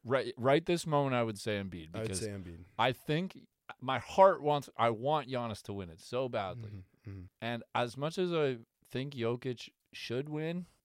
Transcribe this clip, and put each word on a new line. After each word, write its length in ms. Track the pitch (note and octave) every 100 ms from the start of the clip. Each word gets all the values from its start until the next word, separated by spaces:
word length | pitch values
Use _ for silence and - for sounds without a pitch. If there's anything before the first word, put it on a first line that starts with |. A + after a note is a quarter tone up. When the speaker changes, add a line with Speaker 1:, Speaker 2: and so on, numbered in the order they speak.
Speaker 1:
Right, 300 | A2+ B2+ A#2+ B2
right 260 | B2 D3
this 220 | E3 E3+ E3
moment, 300 | D3 C#3 B2
I 80 |
would 160 | A2+ G#2
say 140 | - G#2
Embiid 300 | G2 F2+ D#2+ G#2+
Speaker 2:
I 40 |
would 40 |
Speaker 1:
because 160 | A2 F#2+
Speaker 2:
say 60 | G#2
Embiid. 380 | G2+ F2+ E2+ F2 -
Speaker 1:
I 140 | A#2+
think 480 | B2+ - D3+ F#3 - - _ - -
my 160 | B2 C3
heart 420 | - - F#3+ D#3+
wants, 260 | C#3+ D3 - -
I 140 | A#2
want 360 | A2 B2+ D#3 B2+
Giannis 360 | B2+ A#2 G2+
to 100 | -
win 160 | G2+ F2+
it 100 | E2
so 300 | - B2 C3
badly. 400 | A#2+ F#2+ A2+ G#2+
Speaker 2:
Mm-hmm, 400 | G2+ F#2+ _ -
mm-hmm. 120 | G2 F#2 _
Speaker 1:
And 220 | A#2 A#2+ -
as 240 | A#2 A#2+ G#2+
much 220 | D3 E3
as 120 | F#3
I 260 | E3+ C#3+ B2 A#2 _ _
think 240 | B2 C3+ C#3
Jokic 540 | A2+ A#2+ C3 A#2+ - _ _
should 360 | - - A#2+ D3
win 380 | D3+ D#3+ F3 F3 _